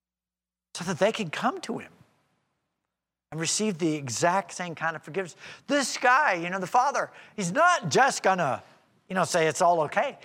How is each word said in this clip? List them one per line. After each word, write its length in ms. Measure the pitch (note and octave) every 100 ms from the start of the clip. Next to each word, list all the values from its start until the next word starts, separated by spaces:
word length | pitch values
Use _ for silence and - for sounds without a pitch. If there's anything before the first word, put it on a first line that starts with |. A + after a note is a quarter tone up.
| _ _ _ _ _ _ _
so 100 | -
that 140 | F3 F#3
they 140 | G3+
can 180 | A3 F3
come 300 | - A3+ F#4
to 160 | - -
him 140 | - _ _ _ _ _ _ _ _ _ _ _ _ _ _
and 100 | D#3
receive 380 | E3 - G#3+ D#3+
the 160 | E3
exact 580 | D3+ C3+ A2+ E3+ F#3+ F#3+
same 220 | - F3
kind 200 | D#3 D#3+
of 80 | D#3
forgiveness. 340 | - D#3 F3+ - - - -
This 280 | C#4 B3 -
guy, 380 | B3 C4+ C#4+
you 160 | F3+ F3
know, 80 | F#3+
the 80 | F3+
father, 440 | B3 C4+ A#3+ D#3 - -
he's 160 | - F3
not 380 | A3+ F4 E4 F#3+
just 340 | F#3 C4 -
gonna, 400 | G3+ F#3 D3+ A2 - _ _ _ -
you 60 |
know, 100 | F#3
say 220 | E3 F3 D#3+
it's 160 | -
all 180 | F3 E3+
okay. 360 | D3+ G3+ C4+ -